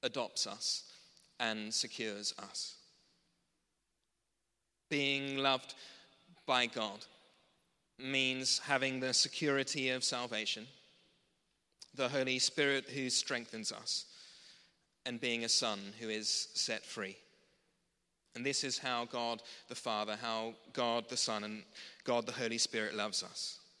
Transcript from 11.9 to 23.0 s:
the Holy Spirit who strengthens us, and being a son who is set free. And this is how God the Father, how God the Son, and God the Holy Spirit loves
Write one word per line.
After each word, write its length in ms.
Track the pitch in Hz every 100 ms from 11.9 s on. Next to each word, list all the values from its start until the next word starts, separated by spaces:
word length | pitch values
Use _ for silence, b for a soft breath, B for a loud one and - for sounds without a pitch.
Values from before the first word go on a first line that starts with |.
| -
the 120 | 127
Holy 320 | 139 131 131
Spirit 480 | - - 143 135 127
who 220 | 135 127
strengthens 640 | 120 - 127 117 113 104
us, 320 | 101 - - - B B B B B B B B _ 127
and 140 | 120
being 240 | 123 117
a 60 | 117
son 440 | - 117 101 98 107
who 80 | 113
is 400 | 107 104 - -
set 320 | - - 113 -
free. 320 | - 95 98 - _ _ _ _ _ _ _ _ _ _ -
And 100 | 127
this 180 | 135
is 140 | 135 123
how 280 | 135 120 120
God 360 | 123 117 113 B B B
the 80 | 120
Father, 400 | - 107 107 107
how 320 | 117 113 113 113 -
God 380 | - 120 117 113
the 80 | 123
Son, 260 | - 107
and 200 | 107 107 - B B B
God 240 | - 120 110
the 40 |
Holy 280 | 104 117 113
Spirit 340 | - 117 107
loves 300 | 107